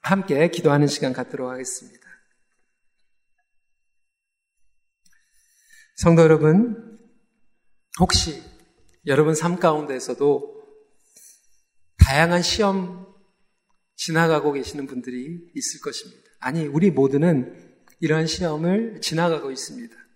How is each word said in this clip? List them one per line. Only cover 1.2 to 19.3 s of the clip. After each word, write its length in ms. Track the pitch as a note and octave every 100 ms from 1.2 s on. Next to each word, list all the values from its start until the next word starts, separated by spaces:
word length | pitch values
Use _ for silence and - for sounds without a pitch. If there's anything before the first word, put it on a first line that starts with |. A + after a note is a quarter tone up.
| B2+ C#3 B2+
하겠습니다. 540 | B2+ B2+ - - _ _ - _ _ _ _ _ _ _ _ _ _ _ _ _ _ _ _ _ _ _ _ _ _ _ _ _ _ _ _ _ _ _ _ _ _ _ - _ -
성도 260 | E3+ E3
여러분, 800 | D#3+ D#3 D3+ E3+ A#3+ G#3+ - - _ _ _ _ _ _ _ _ _ -
혹시 440 | F3+ - - C#3 - _ _ _ _ _ -
여러분 280 | C#3 D3+
삶 240 | D#3 E3 F3+
가운데에서도 1040 | F3 D3+ D3 C3 - A#2+ C#3+ C#3 - - - _ _ _ _ _ - _ _ _ _ _ _ _
다양한 380 | - C#3 E3+ F3
시험 680 | F3 - G#3 F#3+ F3+ F3 - _ _ _ _ _ _ _ _ -
지나가고 560 | - D#3+ E3 D#3 D3
계시는 360 | C#3 B2+ D3 C3+
분들이 520 | B2+ B2 B2 C3+ E3+ E3+ -
있을 240 | - D#3+
것입니다. 420 | D3 - - - _ _
아니, 260 | B2+ D#3+ D3+
우리 240 | C#3+ F#3+
모두는 640 | C#3 C3+ C#3 E3+ D3+ B2 - - _ _ _
이러한 260 | D#3 D#3 D#3+
시험을 720 | - F3+ D3+ E3+ G3 A3+ G#3
지나가고 520 | - D#3+ E3+